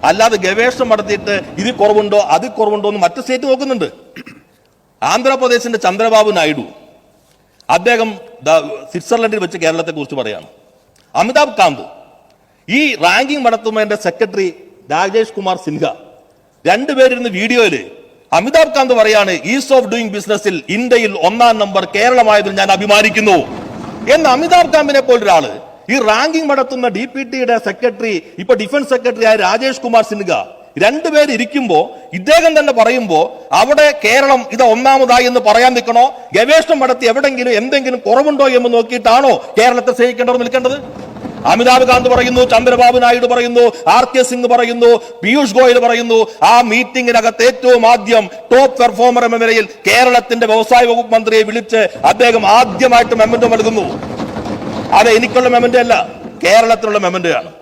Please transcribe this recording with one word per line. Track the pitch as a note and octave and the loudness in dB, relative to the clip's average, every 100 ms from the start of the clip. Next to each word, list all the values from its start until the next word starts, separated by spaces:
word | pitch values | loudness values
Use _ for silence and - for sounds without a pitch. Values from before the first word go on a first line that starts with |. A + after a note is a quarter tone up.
അല്ലാതെ | C3+ F3+ A3+ A3 | 0 2 0 0
ഗവേഷണം | F#3 G3 B3 B3 B3 | -4 -2 -2 -2 -2
നടത്തിയിട്ട് | G#3+ G3+ G3+ F#3 G3+ D3+ - | -2 -2 -6 -4 -6 -6 -8
ഇതിൽ | G3+ | -8
കുറവുണ്ടോ | B3 G#3 G#3+ G#3 G#3 | -2 2 2 2 0
അതിൽ | G3 D3 B3+ | 2 0 -2
കുറവുണ്ടോ | A3 G#3+ G#3 G3+ | -4 -2 -2 -4
എന്ന് | G#3 | -2
മറ്റു | F3 F3 | -2 -4
സ്റ്റേറ്റ് | B3+ B3+ | -6 -6
നോക്കുന്നുണ്ട്. | C#4 C4 C#4 B3 D#3 - - - - - _ _ _ _ _ _ | -2 -2 -2 -6 -6 -10 -20 -20 -20 -20 _ _ _ _ _ _
ആന്ധ്രാപ്രദേശിന്റെ | C3 G3 B3+ C4+ B3+ A#3+ A#3+ A3+ | -2 -2 0 -2 0 -2 -2 -4
ചന്ദ്രബാബു | F#3 G3 A3+ A3 G#3+ | -4 -2 0 2 2
നായിഡു, | F#3+ D#3 C#3+ A2 - _ _ _ _ _ _ _ _ _ | 0 -2 -4 -8 -16 _ _ _ _ _ _ _ _ _
അദ്ദേഹം | E3+ G3 A#3+ G#3+ G3 - - | -2 0 -2 -2 -6 -18 -10
ദാ | C3 D#3+ | 0 0
സ്വിറ്റ്സർലൻഡിൽ | D3 D3 C#3 F3 - A#3 A3+ G#3+ | 0 -14 -12 -14 -4 -2 -2 -4
വെച്ച് | F3+ F3 | -6 -4
കേരളത്തെ | D#3+ E3 E3 | -4 -4 -6
കുറിച്ച് | D#3 C#3 | -8 -10
പറയാണ്. | C#3 A2+ G2+ D2+ _ _ _ _ _ _ | -8 -8 -10 -14 _ _ _ _ _ _
അമിതാഭ് | B2+ G3 C4 D4 - | -8 -4 -2 -2 0
കാന്ത്, | F3+ C3 F#2 - - _ _ _ _ _ - | 0 0 -14 -20 -20 _ _ _ _ _ -6
ഈ | A#3 D4+ | -2 -2
റാങ്കിംഗ് | A3 E3 G3 C4+ D4 B3 | -2 0 0 -2 -2 -2
നടത്തുന്നതിന്റെ | A3 A3 G#3+ G#3+ G#3 | -2 -4 -4 -4 -4
സെക്രട്ടറി | F#3 E3+ G#3+ G3+ F#3+ D#3+ - _ _ | -6 -4 -6 -4 -6 -8 -20 _ _
രാജേഷ് | D3+ G3 G#3+ A3 | -4 -2 -2 -4
കുമാർ | G#3+ F#3+ F#3 | -6 -8 -6
സിൻഹ, | E3 D3+ - - - _ _ _ _ _ D#3+ | -8 -6 -6 -8 -20 _ _ _ _ _ -2
രണ്ടുപേരിരുന്ന് | G3+ C#4+ C4+ C4 B3 A#3+ | -2 -2 2 2 2 -6
വീഡിയോയില് | F#3 A3 B3 G#3+ C#3 F#2 - - _ _ | -4 -2 0 0 -2 -8 -20 -20 _ _
അമിതാഭ് | D#3+ G#3+ D#4 D#4 | -2 0 2 2
കാന്ത് | D4+ C4 | 0 0
പറയാണ്, | A#3+ G#3+ G#3+ G3 | 2 2 2 0
"Ease | F#3+ E3 C4 C4 C4 | -4 -4 -6 0 0
of | |
doing | A3+ A3+ A3+ | 0 -6 -6
business-ിൽ | G#3 G3 G#3 G#3 F3+ - | -10 -6 -4 -4 -6 -6
ഇന്ത്യയിൽ | G3 B3 A#3+ A3 F#3+ | -6 0 0 0 -2
ഒന്നാം | E3 A3 A#3+ A3 | -2 2 2 2
നമ്പർ | G3+ F#3+ F#3 | -2 -4 -4
കേരളമായതിൽ | G3+ A3+ B3 A3 G#3 G3 | -2 0 2 4 2 0
ഞാൻ | G3 F#3+ | -4 0
അഭിമാനിക്കുന്നു" | F#3+ G#3 G#3 G#3+ G#3+ G#3+ F3+ - - - - - - G#3 | 0 4 2 4 0 2 2 0 -10 -14 -14 -16 -12 0
എന്ന് | D4+ D#4 | 2 2
അമിതാഭ് | B3+ E4 F4 D#4+ | 0 2 2 4
കാന്തിനെ | D4+ D4 C#4 | 2 0 0
പോലൊരാള്, | C4+ A#3+ G3+ E3+ C3 G#2+ - - - | 2 0 4 2 0 -10 -18 -20 -6
ഈ | B3+ | -2
റാങ്കിംഗ് | A3 A3 D4 D#4+ D#4 | 0 0 0 -2 -2
നടത്തുന്ന | C#4 C4 B3+ B3 | -2 -2 -4 -4
ഡി | G3 | -4
പി | B3+ C4+ | -10 -10
ടിയുടെ | C4 C4+ B3 A#3 | -10 -6 -2 -2
സെക്രട്ടറി, | A3+ F#3+ B3 G3+ A3+ F#3+ - - | -2 -4 -4 -4 -6 -6 -8 -18
ഇപ്പൊ | F#3+ | -2
ഡിഫൻസ് | A#3+ G#3 C#4+ C#4 | -2 0 -4 -2
സെക്രട്ടറി | B3+ B3 A3 | -2 -2 0
ആയ | A3 A3 | 0 2
രാജേഷ് | F#3 A3 C4+ C4 | 0 -2 -2 -4
കുമാർ | B3 A3+ | 0 0
സിൻഹ, | A3 G#3 F#3+ F3+ F#2+ - - - | 0 -4 -4 -4 -6 -14 -18 -2
രണ്ടുപേരിയ്ക്കുമ്പോ | G3 C#4+ E4 D4+ D4 A3+ A#3 C#4+ B3 - C4 - - | -2 0 -2 0 0 0 -4 -4 0 0 -2 -8 -14
ഇദ്ദേഹം | F#3 F#3 D#4+ E4 D#4 | -10 2 4 4 2
തന്നെ | D4 | 0
പറയുമ്പോ | B3 A3 B3+ A3 D#3+ E3 - - | 2 2 0 0 0 -2 -6 -4
അവിടെ | D#3 A#3 D4 D4+ C#4+ | 0 2 4 2 2
കേരളം | G#3+ B3 C#4 C4 A#3+ | 0 2 2 0 -2
ഇത് | A3 | 0
ഒന്നാമതായി | B3 G#3+ B3+ C4+ B3+ B3 | 2 4 2 2 4 2
എന്ന് | B3 B3 | 2 0
പറയാൻ | G#3+ G#3+ B3+ | 2 4 4
നിൽക്കണോ? | B3 A#3+ A#3 B3+ - - - | 2 0 2 2 0 -4 -2
ഗവേഷണം | A#3+ D#4 D#4+ D#4 | 2 2 2 0
നടത്തി | C4 B3+ A#3+ | 0 0 0
എവിടെങ്കിലും | A3+ C#4 C4 B3 | 0 -2 -2 -2
എന്തെങ്കിലും | A3 B3 C#4 B3+ B3+ | -2 -2 -4 -2 -6
കുറവുണ്ടോ | G3+ A#3+ D4 C#4+ C4+ | 0 0 2 2 2
എന്ന് | B3 A#3+ | 2 0
നോക്കിയിട്ടാണോ | A#3 A3+ B3 A3 A#3 C#4 A3 - - | 0 -2 -2 2 2 4 0 -2 2
കേരളത്തെ | A#3 B3 B3 | 2 2 -2
സ്നേഹിക്കേണ്ടവർ | B3 A#3+ A#3+ B3 B3+ | 0 0 0 -2 -2
നിൽക്കേണ്ടത്? | A#3+ C4 B3+ C#4+ - - - - - - A#2+ | -2 -2 -4 -6 -10 -18 -18 -16 -16 -6 0
അമിതാഭ് | F#3 B3 B3+ | 2 4 4
കാന്ത് | B3+ B3 B3+ | 4 2 2
പറയുന്നു, | B3 B3 B3 | 0 0 2
ചന്ദ്രബാബു | B3 A#3 B3 B3 B3 B3 | 2 2 2 4 4 4
നായിഡു | A#3+ B3 B3 | 2 2 0
പറയുന്നു, | B3 A#3+ A#3+ A#3+ G#3+ - | 0 0 2 2 2 0
ആർ | G#3 | 2
കെ | B3 C4 | 2 0
സിംഗ് | B3+ B3 B3 | -2 -2 0
പറയുന്നു, | A#3+ A#3 A#3 A#3 A#3 - - | 2 0 2 4 4 0 -8
പീയൂഷ് | G3 C4+ C4+ | -2 0 0
ഗോയൽ | G3+ B3+ B3 | 4 4 4
പറയുന്നു, | A#3 A#3 A#3 A3+ A3 - | 2 -2 0 0 0 0
ആ | F3+ A#3 | 2 4
മീറ്റിംഗിനകത്ത് | A#3+ A3 B3 B3+ A#3+ A#3+ A3+ A3+ A#3 | 4 0 -2 -4 0 0 0 0 0
ഏറ്റവും | - B3 B3 A3+ | 0 2 4 4
ആദ്യം | A#3+ G3+ A3+ G3 - - | 2 2 0 0 -10 0
ടോപ്പ് | B3 C4+ B3+ | 2 2 2
പെർഫോമർ | A#3+ G3+ A#3+ A#3+ | -2 2 0 2
എന്ന | A#3+ A#3 | 0 0
നിലയിൽ | A3+ A3+ G#3 - - | 0 0 -2 -6 -2
കേരളത്തിന്റെ | A3 B3+ B3 A#3+ A#3 A3+ | 2 4 2 0 -4 0
വ്യവസായ | A3 A3 B3 | 0 2 2
വകുപ്പ് | A#3+ A#3 A3+ | 4 0 0
മന്ത്രിയെ | A3+ A3 A3 | 0 2 0
വിളിച്ച് | G#3+ A3+ A3 A3+ G3+ - | 0 -4 -4 -2 -2 0
അദ്ദേഹം | D3+ G#3 A#3+ A3+ G3+ | -2 2 2 2 2
ആദ്യമായിട്ട് | A3 B3 F3+ C4 A#3+ A#3 | 2 2 0 2 4 2
മെമ്മന്റോ | A3 A3 A#3 A#3+ | 2 0 2 0
നൽകുന്നു. | B3+ A3 A3 E3 - - - - - - - - - - | 0 0 -2 -4 -8 -12 -12 -10 -10 -10 -10 -10 -10 -2
അത് | F#3+ A3+ | 2 4
എനിക്കുള്ള | A3 A#3+ B3+ B3+ | 2 2 0 2
മെമ്മന്റോ | A#3+ A#3+ B3 | 2 2 0
അല്ല, | A#3+ A#3 - - - - | 2 0 -2 -12 -18 -6
കേരളത്തിലുള്ള | - G#3+ A#3 A3+ A3+ G#3 | 2 4 4 0 0 -2
മെമ്മന്റോ | F#3+ F#3 F3 | -2 -4 -2
ആണ്. | C#3 - - | -4 -6 -18